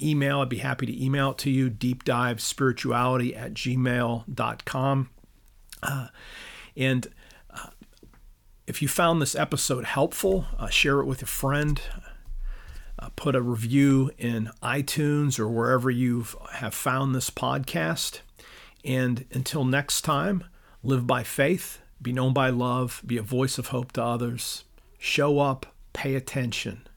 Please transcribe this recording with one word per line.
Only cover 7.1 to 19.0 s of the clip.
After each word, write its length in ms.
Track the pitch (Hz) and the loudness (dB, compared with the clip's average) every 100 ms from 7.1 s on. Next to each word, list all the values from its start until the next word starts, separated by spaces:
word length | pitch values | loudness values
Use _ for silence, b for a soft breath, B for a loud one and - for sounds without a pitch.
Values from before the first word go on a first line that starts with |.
| - B B B | -14 B B B
uh, 180 | - - - - - - - - - _ - - | -16 -16 -18 -20 -20 -20 -20 -20 -20 _ -16 -10
if 160 | - | -2
you 60 | 143 | 0
found 340 | - 170 165 | 4 4 4
this 140 | 139 147 | 2 0
episode 500 | 151 139 - 127 - | -2 0 0 -2 -2
helpful, 640 | 139 147 - 190 190 175 - | 0 0 2 2 2 0 -4
uh, 100 | 110 | 0
share 320 | - 143 139 | 2 4 4
it 60 | 135 | 2
with 160 | 135 | -4
a 60 | 113 | -4
friend. 520 | - 135 143 151 147 - - - - - - B B B B B - | -2 0 2 2 0 -2 -10 -12 -16 -10 -6 B B B B B -10
Uh, 100 | 123 - | -10 -4
put 200 | 147 131 | 0 0
a 60 | |
review 720 | 120 113 117 139 139 135 135 - | 0 -2 2 6 6 6 4 0
in 320 | 120 117 110 - | -2 -2 -4 -4
iTunes 760 | 120 135 139 156 147 147 147 127 | -2 -2 -2 0 2 2 2 0
or 80 | 107 | 0
wherever 420 | 117 120 127 127 | 2 2 4 2
you 360 | 123 127 120 110 - - | 2 2 0 -4 -12 -12
have 200 | - 110 | -6 -4
found 400 | - 135 131 139 | -2 0 2 2
this 160 | 127 - | 0 -2
podcast. 920 | - 123 135 131 170 160 165 - - - - B B B B 143 | -2 -2 0 -2 -2 0 0 -4 -6 -18 -20 B B B B -2
And 400 | 127 | 2